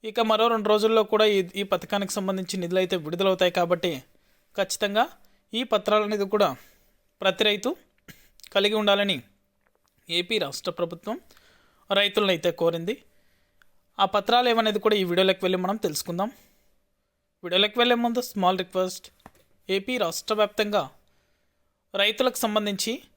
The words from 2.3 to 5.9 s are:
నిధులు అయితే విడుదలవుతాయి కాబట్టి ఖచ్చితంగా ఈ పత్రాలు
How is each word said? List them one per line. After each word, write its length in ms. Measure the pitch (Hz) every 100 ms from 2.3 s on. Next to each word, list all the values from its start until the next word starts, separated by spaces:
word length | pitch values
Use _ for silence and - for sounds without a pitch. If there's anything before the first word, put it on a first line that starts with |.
| 190 185 185
నిధులు 180 | 170 185
అయితే 140 | 185 185 151
విడుదలవుతాయి 460 | 170 196 180 180 175
కాబట్టి 340 | 175 170 180 139 - _ _ _ _ -
ఖచ్చితంగా 460 | 196 - 208 202 285 - _ _ _
ఈ 100 | 226 254
పత్రాలు 320 | 214 -